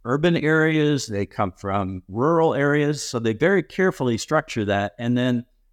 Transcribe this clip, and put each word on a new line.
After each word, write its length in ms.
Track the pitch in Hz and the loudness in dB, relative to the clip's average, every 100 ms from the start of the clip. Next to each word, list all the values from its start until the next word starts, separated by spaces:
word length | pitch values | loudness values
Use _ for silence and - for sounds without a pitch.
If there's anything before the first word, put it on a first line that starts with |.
urban 320 | 113 139 175 170 | -4 0 2 2
areas, 720 | 151 156 160 156 147 143 - | 2 2 2 2 2 0 -2
they 220 | 101 101 | -4 -4
come 240 | - 101 | -2 -4
from 500 | - 98 98 95 92 - | -4 -4 -2 -2 -6 -8
rural 480 | 98 143 170 160 120 | -2 2 2 2 2
areas, 480 | 143 147 147 147 - | 0 2 0 -2 -4
so 120 | 123 | -4
they 140 | 113 | -2
very 280 | 110 165 196 | 0 2 2
carefully 560 | - - 190 - 127 113 | 0 0 0 0 -2 -2
structure 480 | - 156 - - 104 | -2 -2 -2 -2 0
that. 300 | 101 101 - | 0 -2 -4
And 180 | 117 123 | -2 0
then 300 | 127 120 117 _ _ | 0 -2 -4 _ _